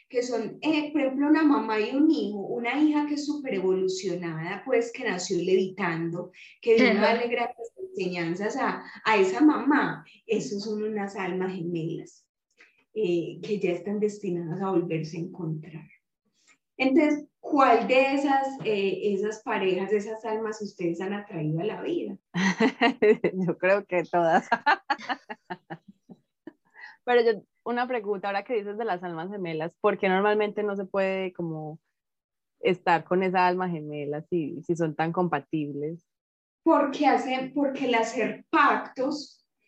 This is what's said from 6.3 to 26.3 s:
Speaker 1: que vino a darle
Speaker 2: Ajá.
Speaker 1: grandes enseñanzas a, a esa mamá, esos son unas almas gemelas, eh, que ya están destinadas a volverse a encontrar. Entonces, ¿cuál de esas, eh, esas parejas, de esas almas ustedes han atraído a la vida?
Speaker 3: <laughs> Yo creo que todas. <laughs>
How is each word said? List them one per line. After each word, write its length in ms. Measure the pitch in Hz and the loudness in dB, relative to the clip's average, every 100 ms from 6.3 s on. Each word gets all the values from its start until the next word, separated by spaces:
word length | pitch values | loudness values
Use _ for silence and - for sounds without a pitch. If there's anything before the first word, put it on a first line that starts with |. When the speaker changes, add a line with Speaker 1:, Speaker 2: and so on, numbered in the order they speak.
| - - - | -14 -20 -4
Speaker 1:
que 120 | 233 | 4
vino 260 | 226 247 208 | 6 6 6
a 20 | |
darle 220 | 208 233 | 4 2
Speaker 2:
Ajá. 80 | 240 | 0
Speaker 1:
grandes 400 | 233 240 - - - | -2 -4 -6 -16 -14
enseñanzas 800 | - - 180 180 165 185 214 269 | -12 -6 -4 -4 -4 -4 -4 -2
a, 280 | 196 175 - - | -4 -4 -10 -6
a 120 | 214 208 | 2 4
esa 240 | 190 - | 4 6
mamá, 640 | 302 214 262 262 175 156 - - - | 4 4 2 2 0 -4 -12 -12 -4
esos 360 | 208 - 202 | -2 -2 -6
son 220 | 220 214 | -4 -4
unas 320 | 214 214 202 208 | -4 -4 -6 -6
almas 360 | 185 185 185 | -4 -2 -4
gemelas, 680 | 185 170 170 156 - - - _ _ _ _ _ _ _ | -4 -4 -4 -4 -6 -12 -20 _ _ _ _ _ _ _
eh, 460 | 214 175 170 156 - | -2 0 0 -2 -8
que 160 | 220 196 | -6 -2
ya 140 | 180 | 0
están 260 | 170 202 208 | -2 -2 0
destinadas 600 | 208 - 180 175 165 185 | -2 -2 -4 -4 -4 -4
a 80 | 190 | 0
volverse 460 | 175 170 160 151 175 | 0 0 -2 -4 -8
a 40 | |
encontrar. 680 | - - 160 156 - 160 - _ _ _ _ _ _ _ _ - | -10 -8 -6 -6 -10 -18 -20 _ _ _ _ _ _ _ _ -2
Entonces, 500 | 269 294 302 294 - _ | 2 4 4 2 -4 _
¿cuál 480 | - 285 262 220 202 | -2 4 6 6 4
de 260 | 254 269 | 4 4
esas, 320 | 285 285 269 269 262 | 2 2 2 0 -4
eh, 480 | 220 202 196 185 208 | -2 0 0 0 -2
esas 300 | 190 214 220 | 0 -2 -4
parejas, 480 | 247 208 190 185 196 | -4 -2 0 0 0
de 60 | 208 | -2
esas 280 | 220 - | -2 -8
almas 380 | 226 220 220 220 | -4 -4 -4 -6
ustedes 380 | 196 - 170 175 | -10 -4 -4 -4
han 140 | 196 | -4
atraído 460 | 208 - 170 151 160 | -6 -8 -6 -4 -2
a 40 | |
la 180 | 415 - | -4 -6
vida? 340 | - 339 - - _ | -4 -4 -6 -10 _
Speaker 3:
<laughs> 1120 | 180 190 - 226 - 240 233 214 214 175 190 175 | -2 0 2 0 2 0 4 4 4 2 0 -4
Yo 120 | - | 0
creo 260 | 180 202 - | 2 2 2
que 180 | 180 | -2
todas. 440 | 156 175 165 185 - | 0 2 4 2 2
<laughs> 1300 | 233 285 339 - 285 - 285 - - - 180 - 165 - - - - _ | 0 2 0 0 -4 -6 -8 -10 -16 -14 -14 -14 -18 -18 -20 -20 -20 _